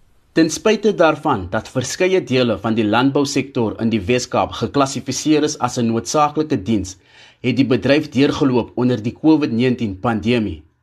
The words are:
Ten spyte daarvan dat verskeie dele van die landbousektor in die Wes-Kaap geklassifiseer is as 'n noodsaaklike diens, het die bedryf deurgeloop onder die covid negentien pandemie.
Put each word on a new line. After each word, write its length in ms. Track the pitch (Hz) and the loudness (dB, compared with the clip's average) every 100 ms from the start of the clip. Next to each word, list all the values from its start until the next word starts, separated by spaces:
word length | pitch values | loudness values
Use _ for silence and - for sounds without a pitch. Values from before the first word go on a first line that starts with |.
| _ _ _ | _ _ _
Ten 160 | - 170 | 2 2
spyte 460 | - 220 214 220 170 | 2 0 2 0 2
daarvan 520 | 160 151 156 113 90 | 2 2 -2 -2 -2
dat 200 | 110 - | -6 -4
verskeie 540 | 170 - - 185 185 | -6 -6 -2 0 0
dele 340 | 123 127 120 95 | 0 0 2 0
van 160 | 113 | -2
die 120 | 113 107 | 0 2
landbousektor 920 | 113 135 147 139 139 - 131 107 - | 2 2 2 0 -2 -4 -2 -2 -2
in 100 | 113 | -2
die 120 | 110 | -2
Wes-Kaap 500 | 92 123 - 107 92 | 0 -2 0 -2 -2
geklassifiseer 920 | - 110 143 135 127 131 - 151 151 | -2 -4 0 -2 -2 -6 -4 2 2
is 160 | 147 - | 2 -2
as 180 | 127 131 | -6 -2
'n 80 | 113 | -2
noodsaaklike 800 | 113 113 151 147 151 156 127 | -2 -2 0 0 0 -2 -2
diens, 340 | 92 107 90 - _ - - _ | 0 -2 -2 -12 _ -20 -20 _
het 140 | 123 135 | -4 0
die 100 | 135 | 2
bedryf 440 | 110 127 147 151 | 2 2 2 2
deurgeloop 640 | 127 143 - 139 120 - - | 0 2 2 2 2 -2 -2
onder 280 | 123 120 | 0 0
die 100 | 113 | -4
covid 380 | - 156 156 147 | 0 2 4 2
negentien 480 | 113 127 123 110 92 | 0 0 0 -4 -4
pandemie. 640 | 123 110 104 120 101 78 - _ | -2 -2 0 0 -2 -6 -16 _